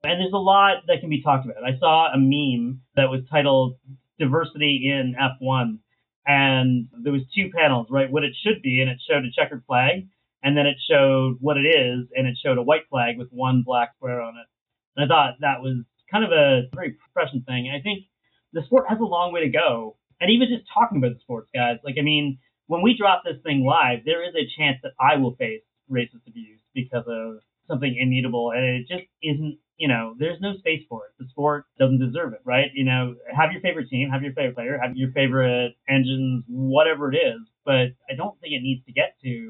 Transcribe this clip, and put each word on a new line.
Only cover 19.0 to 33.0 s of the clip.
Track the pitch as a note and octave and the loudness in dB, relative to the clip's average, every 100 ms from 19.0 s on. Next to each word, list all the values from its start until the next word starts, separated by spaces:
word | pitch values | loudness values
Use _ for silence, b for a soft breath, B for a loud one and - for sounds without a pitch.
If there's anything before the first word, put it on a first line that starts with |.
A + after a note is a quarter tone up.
a | |
long | A3 F3 F3 | 0 0 -2
way | F3 | -2
to | D3+ | 0
go. | D#3 D#3+ A#2 A2 - _ _ | 0 0 -2 -8 -16 _ _
And | F3+ | 2
even | A#3 B3 | 4 2
just | A#3 - | -2 -2
talking | G#3 A#3 E3 | 0 2 2
about | B2 | -2
the | B2 | -4
sports, | - A#2 - | -10 -12 -8
guys, | C3 A#2+ A#2 | -2 -2 -2
like, | C#3+ C3 | -6 -2
I | |
mean, | D3 D3+ D3 C3+ _ _ _ | 0 0 -2 -6 _ _ _
when | E3+ | 2
we | G#3 A#3+ | 2 4
drop | G3+ F#3 | 2 2
this | F3 D3 | -2 -8
thing | D#3+ C#3 | -2 0
live, | C3 D#3+ C3+ A#2+ | 2 4 2 0
there | A#2+ E3+ F3 | -2 -2 -2
is | |
a | E3 C#3+ - | -6 -6 -2
chance | D3 C3+ | -2 -2
that | - - | -10 0
I | C3+ D3 | 2 4
will | B2 B2+ | 0 -2
face | A2+ A2 _ _ _ | -6 -6 _ _ _
racist | B2+ A#2 A#2 - | -4 -4 -12 -20
abuse | A2+ A2 A2 _ | -20 -20 _ _
because | C3+ B2+ A#2+ A#2+ | -8 -6 -6 -6
of | A2+ A2+ A2 _ _ - | -10 -10 -14 _ _ -8
something | C#3 C3+ A#2+ | -4 -4 -2
immutable, | C3 B2+ B2+ A#2+ A#2 | 0 0 0 -2 -2
and | A#2+ | -2
it | B2+ B2+ B2 | -2 -2 -6
just | - - _ | -12 -12 _
isn't, | D#3 D3 D3+ - _ _ | -6 -4 -6 -10 _ _
you | D3+ | -2
know, | A#2 A2+ A#2 | -2 -4 -6
there's | D#3+ E3 | -6 -6
no | G3 G3 | -8 -6
space | E3 D#3 - | -4 -6 -8
for | A2+ G#2 | -16 -16
it. | _ | _
The | B2+ | -16
sport | D3 D3 D3 - _ | -4 -2 -2 -8 _
doesn't | C3+ C3 | 2 4
deserve | B2+ B2+ C3+ | 0 -4 -6
it, | A2 | -8
right? | B2+ B2 C#3+ | -2 0 0
You | C3+ | -2
know, | C3 B2+ | 0 0